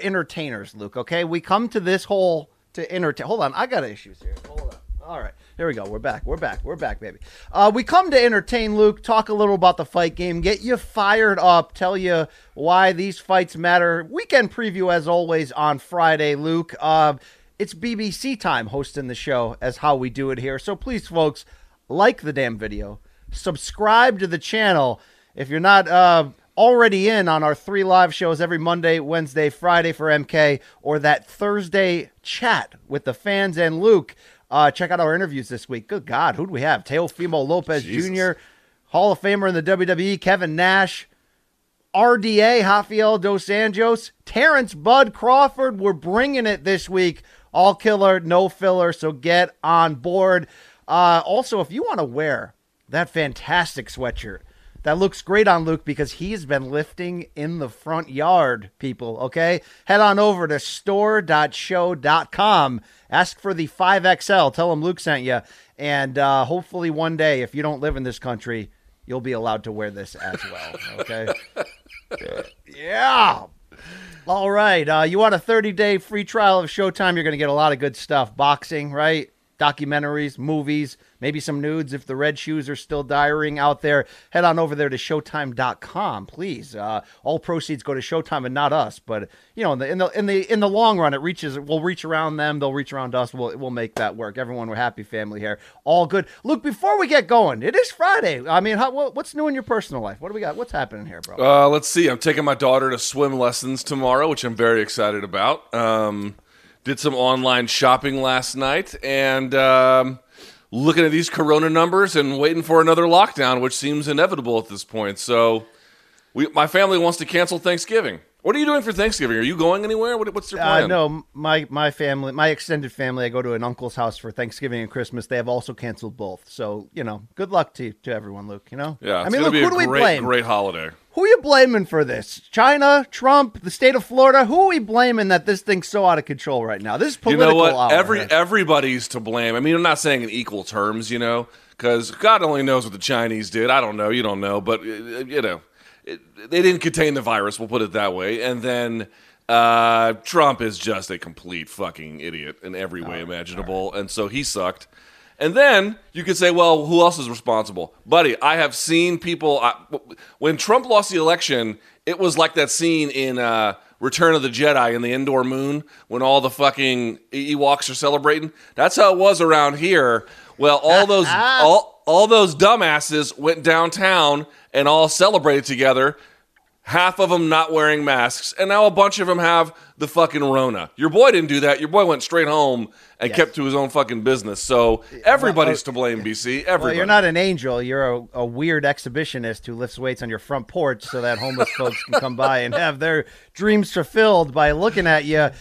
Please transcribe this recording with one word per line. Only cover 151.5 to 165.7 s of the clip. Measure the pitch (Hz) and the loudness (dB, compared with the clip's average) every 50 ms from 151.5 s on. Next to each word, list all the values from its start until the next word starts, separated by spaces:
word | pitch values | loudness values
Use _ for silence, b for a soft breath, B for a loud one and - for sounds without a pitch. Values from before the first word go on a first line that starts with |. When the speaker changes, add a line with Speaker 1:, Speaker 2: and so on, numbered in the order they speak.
| 90 82 78 - | -12 -12 -12 -12
Speaker 2:
fucking | - - 98 85 82 80 78 78 78 76 | -10 -10 -10 -10 -10 -12 -16 -16 -14 -14
idiot | 76 85 82 80 73 76 76 _ | -12 -12 -10 -10 -12 -14 -14 _
in | - 92 90 | -16 -14 -10
every | 92 95 90 87 87 | -10 -10 -10 -10 -10
way | 82 82 | -12 -10
Speaker 1:
All | 85 | -12
right, | 82 | -12
Speaker 2:
imaginable. | 85 85 87 85 85 85 90 92 95 92 95 | -10 -10 -12 -12 -12 -12 -12 -12 -10 -8 -6
Speaker 1:
all | 95 95 98 | -6 -6 -6
right. | - 101 | -8 -8
Speaker 2:
And | 101 92 | -10 -8
so | - - 104 101 | -6 -6 -6 -6
he | 110 139 143 | -6 -8 -8
sucked. | - - 101 92 90 - - - - b b b b b b b b b b | -6 -6 -4 -4 -4 -6 -8 -12 -20 b b b b b b b b b b
And | 147 160 180 | -4 0 4
then | 254 285 285 240 196 190 208 220 - _ _ - | 4 6 6 6 4 2 0 -4 -10 _ _ -12
you | 165 170 | -8 -4
could | 185 180 160 | -4 0 2
say, | 185 175 | 2 4
"Well, | 170 175 170 170 160 156 147 | 4 6 6 6 6 4 2
who | 151 170 170 | 2 4 6
else | 170 175 165 160 | 6 6 4 0
is | 131 117 | -6 -10
responsible?" | 117 113 - 123 113 110 107 98 98 90 85 - _ _ _ | -10 -8 -4 -2 -2 -2 -2 -4 -6 -10 -10 -10 _ _ _
Buddy, | 110 156 170 165 143 - - | 2 4 4 4 4 2 2
I | 131 147 165 | 2 2 2
have | 165 156 143 123 | 2 2 0 -2
seen | - - 156 165 165 170 180 175 160 | -4 -4 0 0 2 2 2 0 -4
people, | 165 170 170 156 156 151 143 131 | -4 -6 -6 -2 0 0 0 2
I, | 117 120 110 - - _ | 2 0 0 -2 -6 _
w-, | 143 143 - - - - B B B B | -12 -12 -12 -14 -20 -20 B B B B
when | - 151 160 | -2 -2 -2
Trump | - - - 220 247 - | 0 0 2 2 2 2
lost | 254 226 208 202 - | 4 4 4 4 2
the | 185 165 | 0 0
election, | 156 160 170 170 - - 139 120 113 110 104 - b b b b b | 2 2 2 2 0 -2 -2 -2 -2 -4 -6 -10 b b b b b
it | 156 175 170 | -6 -4 0
was | 190 175 139 160 | 0 0 2 2
like | 160 160 - | 2 2 2
that | 165 143 135 | 0 0 0
scene | - - 165 170 165 160 151 143 | 0 -2 0 0 0 0 -2 -2
in, | 123 135 135 131 127 123 | -2 -4 -4 -4 -2 -2
uh, | 120 117 113 113 110 104 95 - b b b b | -2 0 0 0 0 0 -2 -4 b b b b
Return | - - - - 175 165 160 | -6 -4 -2 2 2 4 4
of | 151 135 | 2 0
the | 131 | -2
Jedi | 117 117 147 147 143 135 123 120 117 | -2 0 2 2 2 2 2 0 0
in | 120 | -2
the | 120 120 | -4 -4
Endor | 123 131 139 139 135 131 127 | -4 -4 -2 -2 0 0 0
Moon | 127 131 131 135 139 | -2 -4 -4 -4 -4